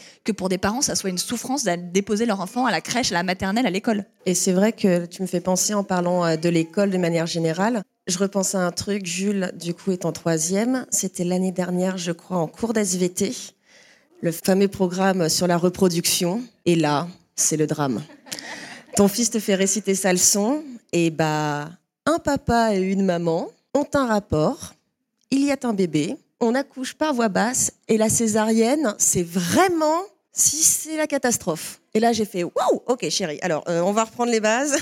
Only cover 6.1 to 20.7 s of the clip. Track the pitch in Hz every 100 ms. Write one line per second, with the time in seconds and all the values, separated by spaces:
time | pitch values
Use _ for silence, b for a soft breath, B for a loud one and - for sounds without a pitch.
6.1 | 180 170 160 170 170 165 - 202 185 170
7.1 | 170 165 170 165 160 208 233 - _ -
8.1 | 175 196 196 185 196 175 175 - 202 180
9.1 | 175 202 202 180 160 170 170 - 185 175
10.1 | - 170 160 160 196 233 262 - - 185
11.1 | - 175 180 185 180 180 180 185 185 170
12.1 | 170 - 180 156 - 226 220 202 180 180
13.1 | 180 196 254 - _ b b b b b
14.1 | - 170 165 - 190 196 196 185 180 196
15.1 | 190 160 - 180 175 180 180 190 170 -
16.1 | - 175 214 247 _ - 170 151 147 175
17.1 | - _ - - 156 151 151 143 104 -
18.1 | - - B B B B B B - 202
19.1 | 202 233 220 208 190 196 220 196 196 196
20.1 | 180 - 202 208 302 302